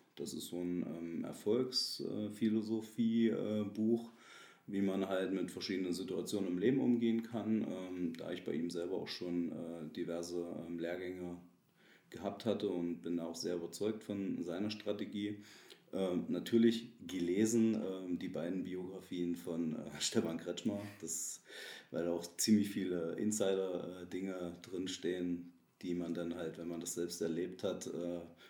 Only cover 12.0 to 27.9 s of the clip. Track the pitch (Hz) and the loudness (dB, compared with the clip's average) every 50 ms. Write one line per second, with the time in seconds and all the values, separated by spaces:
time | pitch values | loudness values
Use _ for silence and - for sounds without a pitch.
12 | _ - - 85 90 101 - - - 113 98 - 104 101 90 87 85 85 85 85 | _ -16 -12 -6 -6 -4 -4 -2 0 0 0 2 2 0 0 0 0 0 -2 -2
13 | - 85 87 85 82 82 82 - 82 82 87 87 85 85 - - 101 110 110 110 | -2 -2 0 0 0 -2 -4 -2 -2 0 0 0 -2 -4 -4 0 0 0 0 -2
14 | - - 104 98 98 92 90 87 85 87 85 95 107 107 104 - - 104 101 104 | -4 -4 -2 -2 0 0 -2 -2 -2 -2 -2 0 0 -2 -2 -4 -2 -2 -2 -2
15 | 104 92 98 101 101 104 104 104 - - - - - - - - - - - 95 | -2 -4 -2 -2 -2 -2 -4 -6 -10 -18 -20 -20 -20 -20 -20 -20 -14 -6 -2 0
16 | 95 92 87 87 - - 82 87 - - 117 113 117 117 113 - - - - - | 2 2 2 2 2 2 0 -2 0 6 6 8 8 8 6 4 -4 -10 -14 -14
17 | - 85 92 90 85 87 90 101 110 107 117 113 113 113 107 - - 95 92 92 | -10 -6 -2 -2 2 2 4 4 6 6 6 6 6 6 4 2 0 -2 -4 -4
18 | 92 90 87 - - - - 78 80 87 92 92 85 90 90 92 90 92 98 92 | -4 -4 -4 -2 -2 -4 -4 -2 -2 -2 -2 -2 -2 -4 -4 -6 -6 -6 -8 -10
19 | - - 92 87 87 87 85 85 - 92 82 82 85 80 76 - - 76 - - | -8 -6 -2 -2 0 0 0 -2 -2 -4 -2 0 0 0 -2 -4 -6 -8 -6 -2
20 | - - - 113 85 82 82 - - 87 87 - - 110 104 101 104 104 - - | -2 2 2 2 2 2 -2 -4 -4 -4 -4 0 0 0 0 0 -4 -8 -10 -10
21 | 82 82 - - - - - - _ - - - - - - - - - - 80 | -8 -6 -6 -4 -6 -6 -8 -10 _ -16 -14 -12 -12 -12 -12 -14 -14 -6 -2 0
22 | 85 87 85 85 - - - - - 113 107 104 101 - - 101 92 90 90 87 | 0 2 0 0 -2 -6 -4 0 6 8 8 8 6 4 0 -2 0 0 0 0
23 | 82 82 - - 107 107 107 - 101 95 95 95 95 92 90 87 - 87 90 90 | 0 -2 0 0 0 2 2 4 4 4 4 2 2 0 0 -2 -4 -4 -8 -8
24 | 90 85 92 90 95 98 92 90 87 87 85 - - - 92 90 95 92 92 - | -10 -6 -4 -4 -2 -2 -4 -4 -4 -6 -6 -8 -12 -6 -4 -4 -2 -2 -4 -2
25 | - 87 90 90 87 87 87 87 - - - - _ _ _ - - 90 87 90 | 0 0 0 2 0 0 0 -2 -4 -10 -16 -20 _ _ _ -8 -4 -2 -2 -2
26 | 87 85 82 85 85 85 85 90 82 80 78 82 82 85 85 82 82 - - 87 | 0 -2 -2 -2 -2 -2 -2 -2 -4 -4 -4 -6 -6 -4 -4 -4 -4 -4 -2 -2
27 | 87 87 - - 87 85 82 82 90 90 - - - 95 85 - - 87 | -2 -2 -2 -2 -2 0 0 0 -2 -4 -4 -2 -2 -2 -2 -2 -4 -6